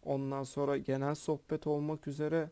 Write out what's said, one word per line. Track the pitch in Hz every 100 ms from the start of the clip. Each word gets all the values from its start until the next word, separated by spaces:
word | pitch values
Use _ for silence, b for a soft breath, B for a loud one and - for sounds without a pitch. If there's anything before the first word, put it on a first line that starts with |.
Ondan | - 139 135 139
sonra | 135 - 143 139
genel | 139 135 139 147
sohbet | - 151 _ 151 151
olmak | 147 147 156 -
üzere | 143 151 165 160